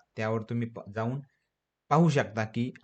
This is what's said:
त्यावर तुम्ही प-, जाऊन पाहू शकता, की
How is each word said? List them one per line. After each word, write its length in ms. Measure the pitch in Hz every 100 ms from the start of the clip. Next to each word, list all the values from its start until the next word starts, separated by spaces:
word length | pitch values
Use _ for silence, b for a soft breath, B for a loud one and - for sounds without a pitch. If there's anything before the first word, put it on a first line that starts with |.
| - -
त्यावर 240 | 110 113
तुम्ही 280 | 107 117 117
प-, 120 | - 101 104
जाऊन 260 | 117 139 - _ _ _ _ _ -
पाहू 180 | 151 170
शकता, 360 | 135 107 107 110
की 260 | 120 123 -